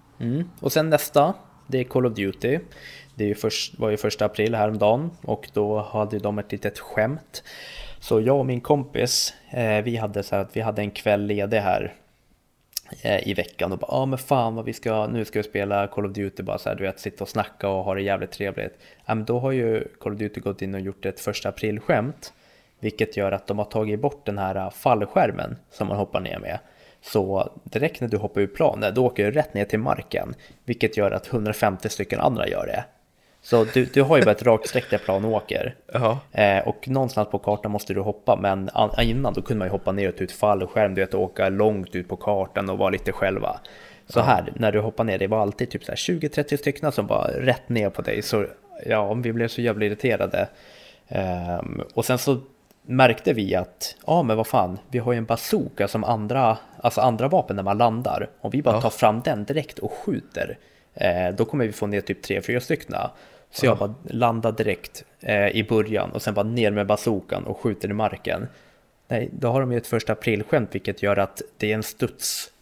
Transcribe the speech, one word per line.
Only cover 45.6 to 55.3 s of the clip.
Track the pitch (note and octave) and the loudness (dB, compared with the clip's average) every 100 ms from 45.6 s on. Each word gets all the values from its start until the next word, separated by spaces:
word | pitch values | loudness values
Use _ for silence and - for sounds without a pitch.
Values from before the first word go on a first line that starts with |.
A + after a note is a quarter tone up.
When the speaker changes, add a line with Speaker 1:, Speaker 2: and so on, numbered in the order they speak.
| B2 | -6
Speaker 1:
typ | - | -6
så | - | -8
här | A2 | -6
tjugo, | - F3 D3 | -2 -2 -2
trettio | - D3 D3 | -2 -2 0
stycken | - C#3 D3+ | -2 -2 -2
som | A#2+ G2+ | -2 0
bara | G#2+ - | 0 0
rätt | C3 B2+ B2 - | 0 0 0 0
ner | A#2+ G2+ | 0 0
på | - | -2
dig. | - G#2 | -4 -4
Så | - A2 G2+ - - - - | 0 0 -2 -6 -20 -12 -2
ja, | A2 G2+ | 0 2
vi | A2+ A#2 | 0 -2
blev | A#2 A#2 | -2 -2
så | - | 0
jävla | A#2 G#2+ G#2 | -2 0 0
irriterade. | G#2 C3 G#2 G2 F#2 F#2+ - - - - - _ | 0 0 0 0 0 -2 -4 -20 -20 -20 -20 _
Ehm, | - F#2+ F2+ F2 F2 - - - | -4 -2 -2 -4 -4 -4 -8 -6
och | - A2+ | -4 0
sen | B2+ | 2
så | - C3 - _ _ _ | 2 0 -2 _ _ _
märkte | - B2+ B2+ A2+ - | -4 6 6 6 2
vi | A#2 G2 F#2 | 0 2 0
att, | F2+ - - - - | -2 -8 -12 -8 0
ja, | E3 | 2
men | C3 A2 | 4 2
vad | A2+ | 2
fan, | B2 F2+ F#2 - | 2 2 -2 -6
vi | B2 | -2
har | A#2 | 0
ju | A#2+ | 0
en | |
bazooka | A2+ | 0